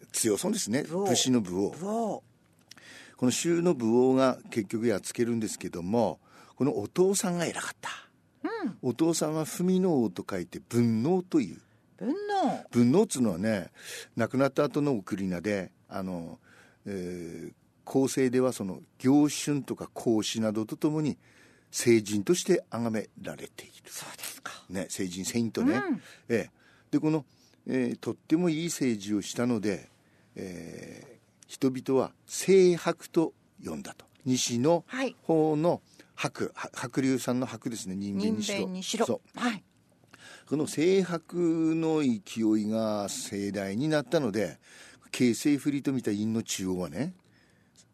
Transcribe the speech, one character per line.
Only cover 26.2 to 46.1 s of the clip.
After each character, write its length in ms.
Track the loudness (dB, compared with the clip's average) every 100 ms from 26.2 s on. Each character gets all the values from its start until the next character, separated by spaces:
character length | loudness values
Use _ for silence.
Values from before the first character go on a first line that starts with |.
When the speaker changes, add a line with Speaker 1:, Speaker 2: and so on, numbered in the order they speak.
| -2
Speaker 1:
え 180 | -2 -2
え。 20 | _ _ _ _
で、 80 | 0
こ 120 | 2
の、 160 | 0 -2 _ _ _ -4
え 260 | -2 -2
ー、 40 | -2
と 160 | -6
っ 20 |
て 220 | -8 0 2
も 120 | 2
い 160 | 0
い 40 | -4
政 320 | -2 0 0
治 140 | -2
を 60 | -2
し 140 | -2
た 120 | -2 0
の 140 | 0
で、 300 | 0 -4 -8 _ _ _ _
え 840 | -12 -12 -10 -12 -14 -14 -16 -20 -20
ー、 260 | _ _ -20
人 240 | -2 -2
々 260 | 0 0 0
は 120 | 0 -6 -14
清 480 | -4 4 6 6
白 360 | 4 0 -4 -2
と 240 | 0 0 -4 _ -14
呼 140 | -10 -10
ん 60 |
だ 120 | -12
と。 120 | -18 -20 _
西 340 | -2 0 0 2
の 280 | 2 2 0 -6 -6 -4 0
方 300 | 2 2 2
の 260 | 2 0 -6 -20 -20
白、 380 | -6 -6 -4 -6
Speaker 2:
は 140 | -6 -12
い。 0 |
Speaker 1:
は-、 20 |
白 300 | -10 -6 -2
龍 160 | 0 0
さ 140 | -2
ん 80 | -2
の 40 |
白 240 | -4 -8 -8
で 80 | -8
す 100 | -8
ね。 100 | -6
人 200 | -4 -2
間 180 | -2
に 80 | -2
し 80 | -2
ろ。 80 | -4
Speaker 2:
人 80 | -4
間 40 |
に 100 | -6
し 140 | -6 -2
ろ。 80 |
Speaker 1:
そ 160 | 0 -2 -8 -6
う。 20 |
Speaker 2:
は 140 | -4
い。 100 | -4 -10 _ _ _ _ -20 -20 -20 -6
Speaker 1:
こ 80 | -4
の 80 |
清 400 | -2 0 4 4
白 680 | 2 -4 -6 0 2 2 2
の 260 | 2 2 2
勢 80 | 2 0 -4 0 2 4
い 80 | 2
が 400 | 0 0 -2 -4
盛 420 | -8 -6 -4 -4
大 240 | -4 -4 -2
に 120 | 0
な 120 | 0
っ 40 | 2
た 140 | 0
の 120 | 0
で、 260 | 0 -2 -6 -20 -20 -20 -20 -10
形 220 | 2 2
勢 240 | 2 2 2
不 140 | 0
利 120 | -2
と 100 | -2
見 100 | -2
た 80 | 0